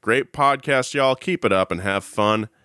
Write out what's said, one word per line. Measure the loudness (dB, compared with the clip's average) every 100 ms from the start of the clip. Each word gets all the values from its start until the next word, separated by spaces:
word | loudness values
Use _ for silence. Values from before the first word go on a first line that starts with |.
Great | 0 0 0
podcast, | 0 0 0 0 -2 0 0
y'all. | 0 0
Keep | -2 0 2
it |
up | 2 0
and | -2
have | -2 -2
fun, | -4 0 0 0 -4 _